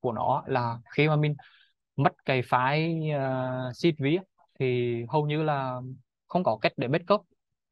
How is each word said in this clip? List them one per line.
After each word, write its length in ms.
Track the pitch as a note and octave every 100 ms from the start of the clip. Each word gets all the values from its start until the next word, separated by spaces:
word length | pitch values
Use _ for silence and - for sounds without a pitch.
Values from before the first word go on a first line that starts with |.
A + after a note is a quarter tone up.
của 120 | B2+
nó 300 | A2+ A#2+ C#3+ -
là 320 | C3 A#2+ A#2 -
khi 180 | - D3+
mà 80 | D3+
mình 180 | D3+ D3 - _ _ _ _ -
mất 160 | - -
cái 180 | - C3
file, 760 | B2 B2+ C3 D3+ E3 E3 D#3 C#3+
ờ, 540 | C3+ C3 B2+ B2+ B2+
sheet 200 | B2 E3+
view 240 | D3+ C#3 F3+
á, 60 | F#3 _ _ -
thì 380 | C3 B2 A#2+ A#2 A#2
hầu 180 | D#3 D3
như 160 | D3+
là 380 | D#3 C#3 C3 B2+ B2+ C3 _ _ -
không 180 | F3
có 140 | F3+ A2
cách 120 | - -
để 120 | B2
backup. 380 | E3+ F3 G#3 - _ _ _ _